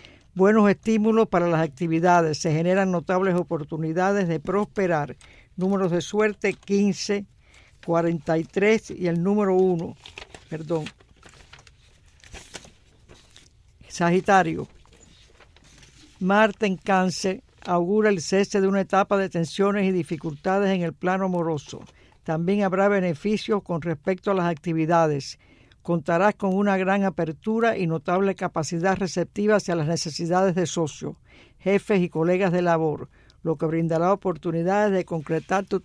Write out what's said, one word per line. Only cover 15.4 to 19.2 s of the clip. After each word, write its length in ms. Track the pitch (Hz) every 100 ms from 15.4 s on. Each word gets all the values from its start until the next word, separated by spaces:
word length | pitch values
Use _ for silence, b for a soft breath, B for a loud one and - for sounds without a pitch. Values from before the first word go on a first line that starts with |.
| - - - - - - - _
Marte 460 | 185 202 214 - 214
en 100 | 180
Cáncer 680 | - 190 185 - 190 196 - _ -
augura 420 | 175 175 208 214
el 120 | 196
cese 400 | 143 190 202 208
de 80 | 190
una 120 | 196
etapa 380 | 185 190 196
de 100 | 202